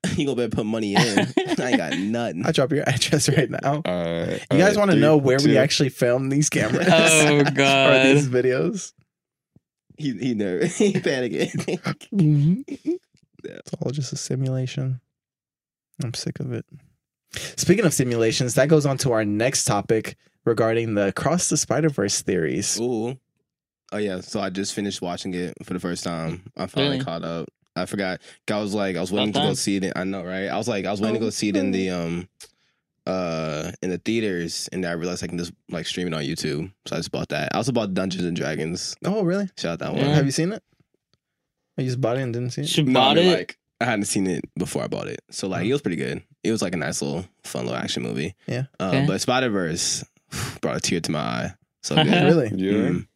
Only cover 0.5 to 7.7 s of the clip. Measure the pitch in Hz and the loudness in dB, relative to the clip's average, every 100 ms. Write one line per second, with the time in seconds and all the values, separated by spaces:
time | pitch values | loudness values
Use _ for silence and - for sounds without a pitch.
0.5 | 110 107 113 107 98 127 104 - - 370 | 0 -2 -2 2 2 4 2 0 -2 -2
1.5 | 330 - 262 80 - 101 117 117 82 113 | -2 0 0 0 -4 -2 -2 -4 -2 0
2.5 | 156 131 135 - 120 - 151 - 143 120 | 0 2 0 0 0 2 2 2 2 0
3.5 | - 139 147 165 90 85 85 85 - - | -2 -2 -2 -2 -2 -2 -2 -2 -4 0
4.5 | - 190 208 202 151 147 156 135 135 147 | 4 4 4 4 6 8 6 6 4 6
5.5 | 139 139 - 139 - 123 123 135 139 151 | 6 4 2 0 2 2 2 2 2 2
6.5 | 147 - 127 180 165 165 156 151 147 143 | 2 0 2 6 6 8 6 6 6 4
7.5 | 139 139 | 4 4